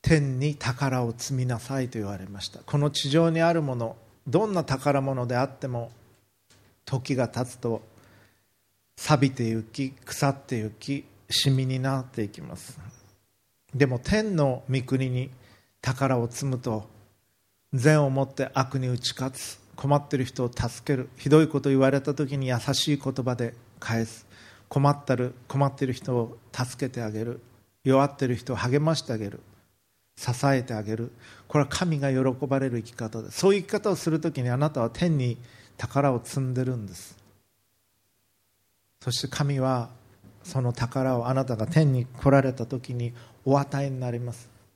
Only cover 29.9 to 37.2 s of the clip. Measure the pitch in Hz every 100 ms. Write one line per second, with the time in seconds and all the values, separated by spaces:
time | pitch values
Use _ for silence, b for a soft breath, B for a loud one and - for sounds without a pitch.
29.9 | _ _ - - 123 139 135 120 110 104
30.9 | 110 120 - B B B 151 139 - 180
31.9 | 156 139 131 131 127 139 135 131 117 110
32.9 | - 110 113 - - 190 202 - 208 208
33.9 | 170 - 160 160 151 123 123 151 147 113
34.9 | 117 175 151 123 117 B B B - -
35.9 | 139 139 123 - - 131 127 127 123 101
36.9 | 87 - -